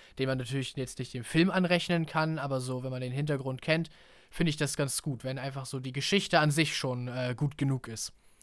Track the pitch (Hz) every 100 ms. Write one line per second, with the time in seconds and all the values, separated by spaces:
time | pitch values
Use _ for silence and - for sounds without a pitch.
0 | - - 131 131 120 135 127 - 127 -
1 | 127 127 117 160 185 185 175 175 - 170
2 | 160 160 160 156 139 131 127 127 131 127
3 | 127 135 151 139 131 127 - 160 165 -
4 | - - - - 170 151 143 - 139 -
5 | 156 123 131 131 135 135 127 135 131 135
6 | - 196 - 170 151 143 151 - 135 123
7 | 123 123 123 120 143 - 139 131 - 110
8 | - - _ _